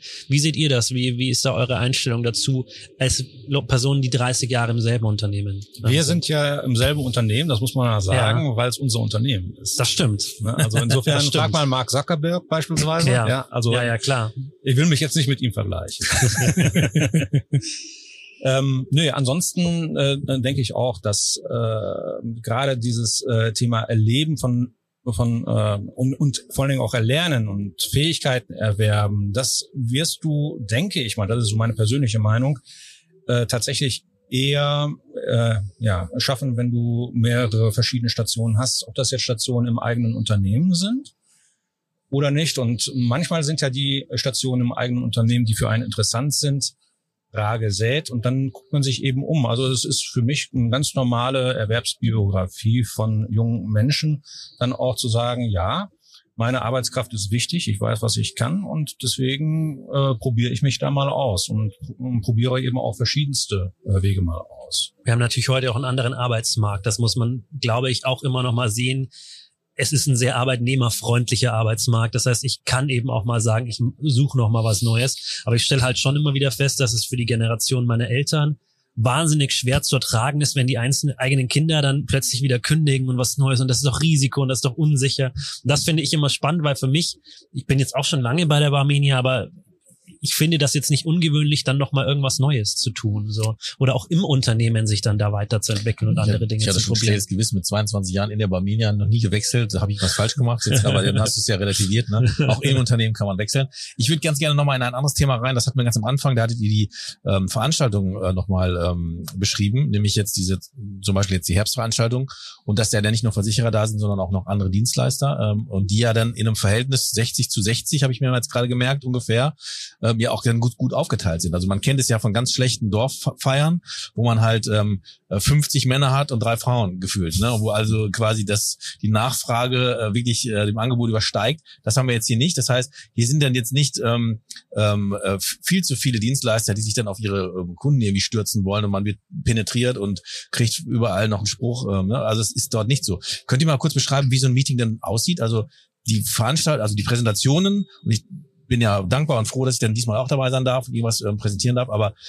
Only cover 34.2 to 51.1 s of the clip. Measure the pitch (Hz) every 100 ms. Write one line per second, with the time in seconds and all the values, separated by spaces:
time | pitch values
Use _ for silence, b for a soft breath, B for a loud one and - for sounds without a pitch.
34.2 | - 123 139 143 143 147 147 135 - -
35.2 | - 117 117 110 101 - 113 92 90 123
36.2 | - 131 139 117 123 120 120 117 123 120
37.2 | 117 120 120 110 113 104 - 127 120 -
38.2 | 110 - 113 110 127 - - - 104 131
39.2 | - 110 - 120 120 117 - 120 117 113
40.2 | 110 104 98 113 180 170 196 254 285 _
41.2 | b b b b _ _ _ _ - 139
42.2 | 143 143 160 - 117 117 - 131 120 127
43.2 | 175 165 147 156 139 127 139 139 - 117
44.2 | 139 - 131 127 120 - 123 123 123 120
45.2 | 113 120 113 104 110 113 - - 104 117
46.2 | 147 - 147 139 - - _ _ _ _
47.2 | _ 104 104 117 110 95 113 143 143 123
48.2 | 123 131 135 - - 147 135 123 135 131
49.2 | - 156 120 117 131 127 - - - 123
50.2 | 117 147 - 131 117 127 147 - 123